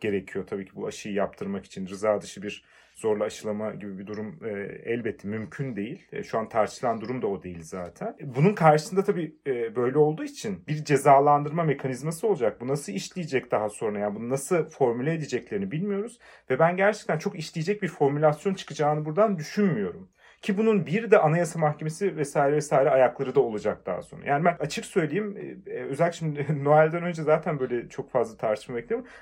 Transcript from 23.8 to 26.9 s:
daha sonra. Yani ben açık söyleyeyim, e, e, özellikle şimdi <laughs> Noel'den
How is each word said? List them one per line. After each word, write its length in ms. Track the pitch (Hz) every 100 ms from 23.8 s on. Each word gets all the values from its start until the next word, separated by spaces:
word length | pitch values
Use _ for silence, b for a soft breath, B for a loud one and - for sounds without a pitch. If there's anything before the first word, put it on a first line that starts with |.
| -
daha 160 | 90
sonra. 240 | 92 87 87
Yani 180 | 143
ben 120 | 175 165
açık 240 | 156 -
söyleyeyim, 520 | - 196 156 160 214 196
e, 340 | 139 127 -
e, 120 | 113
özellikle 340 | 127 139 170 170
şimdi 480 | 160 147 147 147
<laughs> 0 |
Noel'den 380 | 139 151 160